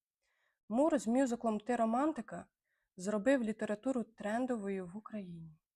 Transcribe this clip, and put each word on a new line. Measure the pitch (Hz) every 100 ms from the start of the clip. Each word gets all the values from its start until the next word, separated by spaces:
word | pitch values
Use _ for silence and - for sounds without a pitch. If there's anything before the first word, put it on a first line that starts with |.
| _ _ _ _ _ _ -
Мур | 220 320 294
з | 214
мюзиклом | 247 269 233 233 214
«Ти | - 240
романтика» | 226 240 311 294 - 175 - _ _ _ _ -
зробив | 185 214 233 277
літературу | 220 214 214 208 262 254
трендовою | - - 202 226 254 233 196 190 180
в | 208
Україні. | - 214 185 170 160 156 _